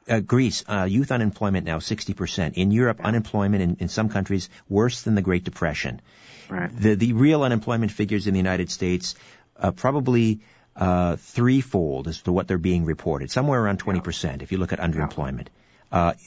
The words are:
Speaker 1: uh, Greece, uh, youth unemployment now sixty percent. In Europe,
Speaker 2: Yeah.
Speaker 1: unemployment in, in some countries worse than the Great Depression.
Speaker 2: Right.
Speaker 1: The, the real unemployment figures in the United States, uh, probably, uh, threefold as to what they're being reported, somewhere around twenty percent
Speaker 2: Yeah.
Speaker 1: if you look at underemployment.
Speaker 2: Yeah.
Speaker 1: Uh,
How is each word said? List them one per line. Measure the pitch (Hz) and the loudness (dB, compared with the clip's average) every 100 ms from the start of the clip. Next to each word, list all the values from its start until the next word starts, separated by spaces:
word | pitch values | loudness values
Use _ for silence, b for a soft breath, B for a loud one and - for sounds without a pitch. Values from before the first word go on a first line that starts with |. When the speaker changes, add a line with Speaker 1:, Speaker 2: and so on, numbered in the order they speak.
| - | -2
Speaker 1:
uh, | 113 | -2
Greece, | 95 123 123 - - | 2 2 2 -2 -4
uh, | 101 92 | -2 0
youth | 110 139 | 0 0
unemployment | 123 107 - 104 92 82 | 0 0 0 0 0 -2
now | 80 | -4
sixty | - - - | -4 -6 -6
percent. | 98 87 - 78 87 | -6 -4 -2 -2 0
In | 98 | 2
Europe, | 107 123 107 | 4 2 0
Speaker 2:
Yeah. | 107 | 0
Speaker 1:
unemployment | 113 - 104 98 101 | 0 0 0 0 2
in, | 87 87 | 0 -2
in | 87 | -4
some | - 110 | -2 -2
countries | 101 92 98 - B - | -2 -2 -4 -4 B -2
worse | 98 120 - | 2 2 0
than | 113 | 0
the | 101 | 2
Great | 92 90 | 2 0
Depression. | 87 - 82 71 65 60 B B B B B | -2 -4 -4 -2 -6 -8 B B B B B
Speaker 2:
Right. | 92 87 120 | -6 -6 0
Speaker 1:
The, | 107 101 | 2 4
the | 120 | 2
real | 113 147 151 | 4 4 4
unemployment | 131 117 123 117 107 | 2 0 0 0 0
figures | - 104 104 101 | -2 -2 -2 0
in | |
the | 95 | 2
United | 92 90 90 | 2 0 -4
States, | - 90 90 - B B B B - | -4 -2 -2 -4 B B B B -4
uh, | 95 | -4
probably, | - 127 143 127 120 113 107 B B B | 0 -2 0 2 2 2 0 B B B
uh, | - 95 90 87 80 | -2 0 2 2 -2
threefold | - - 123 135 127 98 78 67 76 | -4 0 4 2 2 0 0 -2 -6
as | - | -4
to | - | -2
what | 90 92 | 0 0
they're | 90 | 0
being | 90 87 80 | 2 2 0
reported, | 78 90 71 65 | -2 -2 -4 -2
somewhere | 127 143 127 | -2 2 2
around | 107 101 | 2 0
twenty | 104 92 | -2 -2
percent | 85 - 80 71 | -2 -4 -4 -6
Speaker 2:
Yeah. | |
Speaker 1:
if | - | -6
you | 95 | -4
look | 85 | -2
at | 80 | -2
underemployment. | 85 80 76 - 69 64 - b b b b | -2 -2 -4 -4 -6 -6 -10 b b b b
Speaker 2:
Yeah. | 90 | 0
Speaker 1:
Uh, | 85 - | 0 -2